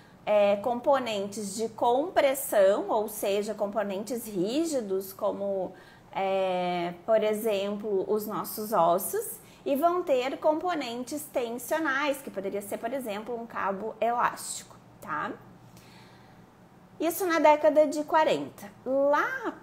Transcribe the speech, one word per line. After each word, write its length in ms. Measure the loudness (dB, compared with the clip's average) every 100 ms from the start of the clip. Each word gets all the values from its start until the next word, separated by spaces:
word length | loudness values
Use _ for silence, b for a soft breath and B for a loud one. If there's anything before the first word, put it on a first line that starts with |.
| B B
é, 340 | 2 4 6 4
componentes 1000 | 0 0 4 4 4 -4 -4 -6 -6 -4
de 120 | -4
compressão, 1200 | 0 2 4 2 4 4 2 0 6 6 6 2
ou 180 | 0 -2
seja, 480 | -4 -2 -2 -2 -4
componentes 720 | -4 -2 -2 -4 -4 -6 -6
rígidos, 840 | -2 0 0 0 -2 -2 -4 -4
como, 600 | -4 -4 -2 -4 -2 -4 -8 B B B
é, 800 | -4 0 0 0 0 -2 -2 -4 -6 2
por 160 | 2
exemplo, 840 | 2 0 0 0 -2 -4 -2 0 0
os 200 | -2 -2
nossos 440 | -6 -6 -8 0
ossos, 680 | 4 4 4 0 -6 -6 -10 B B -2
e 100 | 2
vão 280 | 2 2
ter 340 | 0 0 0 -2
componentes 840 | 0 0 -2 -4 -4 -8 -8 -8
tensionais, 1000 | -6 -4 -4 -6 -4 -2 0 -2 -2 -2
que 80 | -6
poderia 320 | -8 -6 -6
ser, 160 | -6 -8
por 160 | -6
exemplo, 420 | -6 -6 -8 -8 -8
um 120 | -8
cabo 480 | -6 -4 -4 -6 -2
elástico, 760 | -2 0 -2 -4 -12 -12 -14 -20 -20 -18
tá? 300 | -8 -6 -6 -8 -16 -20 B B B B B B B B B -20 -20 -20 -18 -4
Isso 260 | -4 -2 0
na 140 | 4
década 480 | 6 6 6 6 4
de 160 | 2
quarenta. 680 | 0 2 4 0 -4 -12 -18 -12 -2
Lá 680 | 2 4 2 0 -2 -6 -8